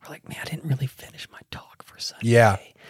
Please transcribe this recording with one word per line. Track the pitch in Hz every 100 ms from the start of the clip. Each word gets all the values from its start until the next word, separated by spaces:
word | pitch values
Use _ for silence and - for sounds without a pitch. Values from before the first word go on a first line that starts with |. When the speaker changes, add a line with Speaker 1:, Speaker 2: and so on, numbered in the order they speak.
Speaker 1:
we're | -
like, | - -
"Man, | -
I | -
didn't | 160 160
really | 135 135
finish | - - - -
my | - -
talk | - - -
for | - -
Sunday." | - - 117
Speaker 2:
Yeah. | 117 113 95 - _ -